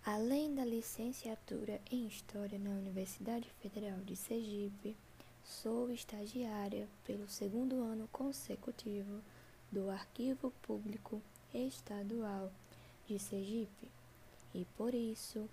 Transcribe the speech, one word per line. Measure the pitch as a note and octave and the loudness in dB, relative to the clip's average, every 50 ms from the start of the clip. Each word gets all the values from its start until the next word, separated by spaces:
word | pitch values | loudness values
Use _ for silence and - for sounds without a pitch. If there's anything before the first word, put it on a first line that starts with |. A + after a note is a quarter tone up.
| - | 4
Além | G#3+ G#3 G#3+ A3 A#3+ C4+ C#4+ D4+ D4+ C#4+ | 4 4 6 6 8 8 6 6 4 4
da | C4+ B3+ | 4 4
licenciatura | A#3+ A3+ A3+ A3+ - - - A3+ A#3+ C4 - - A3+ A3 - - - G3 - - A3 G#3 G#3 - - | 4 4 2 2 0 -2 0 0 0 0 -2 -2 -4 -4 -4 -4 -4 -2 0 0 0 0 -2 0 0
em | B3+ B3+ A#3 | 2 2 2
História | G#3+ - - - - - G3+ G3+ G3+ G3+ G3 | 0 -2 -6 -10 -6 -2 -2 0 0 0 0
na | G3+ G3+ | 2 2
Universidade | G3 G3 F#3+ G3 F#3 F#3+ F#3+ F#3 - - G3 A3+ A#3 A#3 A#3 - - - | 2 2 2 2 2 0 0 0 -2 -2 0 2 2 2 0 -2 -8 -8
Federal | - G3+ - G#3+ G#3+ G#3 G3 F#3 | -8 -4 -2 0 0 0 0 -2
de | F#3+ G3 F3+ | -2 -2 -4
Sergipe, | F#3 - - A3+ A#3 A3+ G#3+ G#3 G3+ G3+ G3+ G3+ G3+ - G#3 A3 - - - - - - - - - | -4 0 2 2 2 2 2 0 0 0 0 -2 -2 -4 -4 -4 -4 -12 -16 -16 -16 -16 -16 -16 -16
sou | - - - - - A3 A3+ A#3+ B3 B3 | -12 -10 -10 -2 0 2 4 4 4 2
estagiária | B3 A#3 - - A3 G#3 G#3 G#3+ A3+ B3 B3 A3+ G#3+ G#3 G3+ G3+ G#3 G3+ G#3 G3+ - - - | 2 -2 -4 -6 -4 -4 -4 -2 0 0 0 2 2 2 2 2 2 0 -2 -2 -8 -8 -2
pelo | - G3+ G3+ G#3 | -2 -2 -2 -2
segundo | G3+ - - G#3 G3 G3 A#3 B3+ C4 C4 | -4 -2 0 0 2 4 4 4 6 4
ano | B3+ A#3+ A3+ A3+ A3 A3 - | 4 4 4 2 0 -2 -2
consecutivo | - - C4 C#4 C#4 - - - G3+ G3 - - A#3 - - A3 G3+ G3+ G3+ G3+ G3+ G#3+ G#3+ - - - - - - - - - | -2 0 0 0 0 -2 -2 -4 -4 -2 -2 -4 -4 -2 -2 0 0 0 0 -2 -4 -6 -6 -10 -16 -16 -16 -18 -18 -18 -10 -2
do | G3 G3 F#3+ G3 | 0 2 2 2
Arquivo | F#3+ G3 - - - - A#3+ C4 C4 C4 - B3+ - - | 2 0 -2 -6 -2 2 4 4 4 4 2 0 0 -2
Público | - - A3 G#3 G#3 G#3 G3+ - - - A3 G#3+ - - - - - - - | -2 -2 0 0 0 -2 -4 -4 -4 -4 -4 -4 -4 -8 -16 -18 -14 -2 0
Estadual | A#3+ B3+ C4 B3+ - - - G#3 G3+ G3+ G3+ A3+ A#3 A3 G#3 G3 G3 F#3+ F#3+ F#3+ - - - - - - - - - - | 2 2 2 0 -4 -6 -4 -2 -2 0 0 2 2 2 2 0 0 0 -2 -4 -8 -14 -16 -16 -16 -14 -16 -16 -16 -2
de | - G#3 G3 | 0 0 0
Sergipe | G3+ - G#3 G3 G3 G3 A3 A#3 A3 G3 - - - - - - - - - - - - - - - - - | 2 0 0 0 2 4 4 2 2 2 -2 -10 -12 -12 -12 -14 -18 -18 -18 -18 -18 -18 -16 -16 -14 -4 -2
e, | F#3 F3+ - - | -2 -2 -2 0
por | - G#3+ A#3+ | 2 2 4
isso | B3+ A#3+ A#3 A3 A3 - - - - A3 G#3+ A3 | 6 4 4 2 0 -2 -4 -4 -2 -2 -2 -4